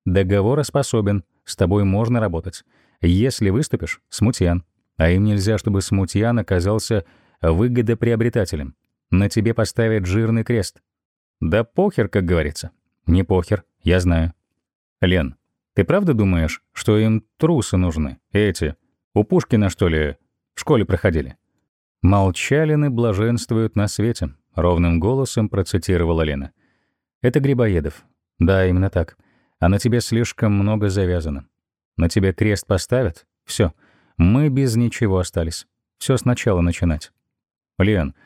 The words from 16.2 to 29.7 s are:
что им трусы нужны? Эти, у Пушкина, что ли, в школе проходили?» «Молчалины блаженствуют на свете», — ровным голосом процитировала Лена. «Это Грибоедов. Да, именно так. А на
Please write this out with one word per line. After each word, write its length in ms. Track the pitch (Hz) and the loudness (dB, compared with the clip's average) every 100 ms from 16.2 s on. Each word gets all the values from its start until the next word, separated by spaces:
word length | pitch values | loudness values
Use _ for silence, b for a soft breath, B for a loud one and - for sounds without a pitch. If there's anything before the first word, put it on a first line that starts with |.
| 98 87 78 - _ | 2 2 -2 -4 _
что 260 | - - 107 | -8 0 2
им 280 | 110 110 - _ | 2 0 -4 _
трусы 380 | 160 160 - 92 | 0 0 0 0
нужны? 440 | 90 80 73 65 _ | 0 -2 -6 -8 _
Эти, 440 | 101 104 85 76 - _ _ _ | 0 0 0 -6 -8 _ _ _
у 100 | 104 | -2
Пушкина, 460 | 107 180 - 110 98 | 0 0 2 0 0
что 200 | - 90 | 0 0
ли, 260 | 80 76 69 _ _ _ | 0 -2 -6 _ _ _
в 80 | - | -14
школе 240 | - 131 98 | 0 0 2
проходили?» 520 | 87 101 80 65 - _ _ _ _ _ _ | 0 0 -2 -4 -12 _ _ _ _ _ _
«Молчалины 880 | 95 101 95 87 - 143 156 151 147 | 2 4 2 -2 -2 0 2 0 0
блаженствуют 880 | 120 117 95 113 120 - 113 113 - | 0 0 0 0 -2 -2 -2 -2 -2
на 120 | 104 | -2
свете», — 460 | - 107 117 73 - _ - | -2 -2 -2 -6 -8 _ -2
ровным 440 | 85 85 85 82 | 0 2 2 2
голосом 480 | 95 135 131 - 110 | 0 0 -2 -2 -2
процитировала 720 | 101 92 92 - 87 85 82 | -2 -2 -4 -2 0 0 0
Лена. 320 | 78 69 67 - _ _ _ _ _ _ | -2 -4 -8 -14 _ _ _ _ _ _
«Это 200 | 127 143 | -2 0
Грибоедов. 640 | 139 127 113 87 76 - _ _ _ _ | 0 0 0 0 -2 -10 _ _ _ _
Да, 260 | 85 95 92 | 2 2 2
именно 240 | 90 95 | 0 0
так. 280 | 90 82 _ _ _ _ _ | -2 -4 _ _ _ _ _
А 80 | |
на 100 | 87 | 0